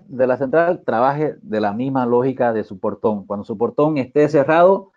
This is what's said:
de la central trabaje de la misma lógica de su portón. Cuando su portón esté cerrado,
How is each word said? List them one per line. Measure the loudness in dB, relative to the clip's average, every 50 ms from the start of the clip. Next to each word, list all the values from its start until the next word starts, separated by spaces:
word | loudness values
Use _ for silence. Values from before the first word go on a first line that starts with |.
| -20
de | -10 -2 0 0
la | 0 2
central | 0 -2 0 2 2 2 2 -2 -4 -4
trabaje | -2 0 2 2 2 0 0 -4 -4 -6 -8
de | -10 -6 -4 -2
la | -2 -2 -2
misma | -4 -4 -2 -2 -2 0
lógica | 2 0 0 0 0 -2 0 0 0 0
de | -2 -4
su | -6 -10 -6
portón. | -6 -6 -4 -2 -2 -2 -2 -2 -6
Cuando | -8 -10 -8 -8
su | -8 -4
portón | -4 -4 -2 0 0 0 0 0
esté | -2 -4 -2 0 0 2 2
cerrado, | 2 2 2 4 4 4 6 4 4 2 -2 _ _